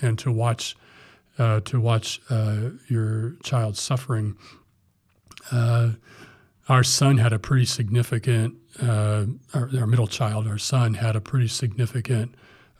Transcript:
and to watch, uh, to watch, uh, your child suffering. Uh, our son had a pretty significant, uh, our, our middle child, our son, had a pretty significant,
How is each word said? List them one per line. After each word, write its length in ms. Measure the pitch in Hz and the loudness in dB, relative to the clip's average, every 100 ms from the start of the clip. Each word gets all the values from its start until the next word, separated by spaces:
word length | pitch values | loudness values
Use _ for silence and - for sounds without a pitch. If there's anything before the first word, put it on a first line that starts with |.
and 180 | 123 110 | -2 -2
to 100 | 131 | -2
watch, 460 | 113 117 117 - - _ - - _ _ - | 0 0 -2 -6 -12 _ -20 -20 _ _ 0
uh, 220 | 120 107 | 2 2
to 200 | 104 123 | 0 0
watch, 400 | 117 113 - - - | 2 0 -2 -10 -4
uh, 400 | 117 107 107 117 220 - | -2 0 -2 -4 -8 -4
your 440 | 117 110 110 117 170 | -2 0 -2 -4 -8
child 340 | - 127 110 101 | -4 -2 -2 -4
suffering. 600 | - 127 - 113 107 101 - - _ _ _ _ _ _ _ - - | -4 -4 -2 -2 -2 -6 -16 -20 _ _ _ _ _ _ _ -20 -4
Uh, 420 | 123 117 120 117 110 - - - - _ _ - | 0 2 2 2 -2 -12 -20 -20 -20 _ _ 2
our 160 | 127 | 4
son 320 | 127 - 135 131 | 4 4 4 4
had 160 | 117 | 4
a 60 | 110 | 0
pretty 260 | - 135 | 0 2
significant, 920 | 120 - 107 120 117 117 127 117 110 - _ - | 2 0 0 0 0 -2 0 0 0 -6 _ -4
uh, 440 | 120 107 104 107 101 147 _ | 0 2 2 0 -2 -6 _
our, 160 | 135 123 131 | -4 -2 -2
our 60 | 110 | 2
middle 200 | 123 107 | 2 0
child, 400 | - 110 107 107 | -2 -2 -2 -4
our 120 | 104 | -4
son, 360 | - 131 117 | -2 2 2
had 220 | 104 113 107 | 2 0 -2
a 40 | |
pretty 280 | - 131 117 | -2 0 0
significant, 840 | - 120 104 117 123 113 117 120 - - - _ | -2 -4 -2 -2 -2 -2 -2 -2 -8 -20 -20 _